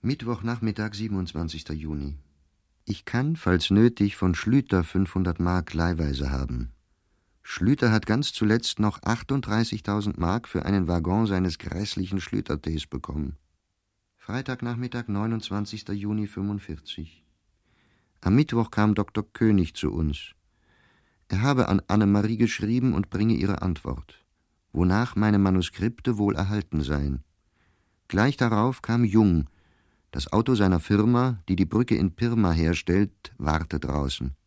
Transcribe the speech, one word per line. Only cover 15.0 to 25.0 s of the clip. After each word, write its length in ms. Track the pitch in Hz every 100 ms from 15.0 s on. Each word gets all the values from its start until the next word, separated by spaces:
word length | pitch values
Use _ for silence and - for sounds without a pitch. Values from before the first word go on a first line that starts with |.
| 113
neunundzwanzigster 840 | 101 110 113 - 101 101 107 -
Juni 340 | 101 104 107 104
fünfundvierzig. 960 | - 101 101 - 76 - - 80 _ _ _ _ _ _ _ _ _ _ _
Am 160 | 95 110
Mittwoch 340 | 156 117 110
kam 240 | - 107 104
Doktor 360 | 101 - 107
König 440 | - 110 101 82 -
zu 180 | 73
uns. 380 | - 78 71 - _ _ _ _ _ _ _ _ _ _
Er 120 | 92
habe 280 | 127 131 -
an 120 | 98 -
Annemarie 500 | 104 101 104 107 110
geschrieben 560 | 113 - 107 120 127
und 160 | 80 101
bringe 260 | 90 110 101
ihre 260 | 95 98
Antwort, 640 | 92 82 - 67 - - _ _ _ _ _
wonach 420 | - 90 98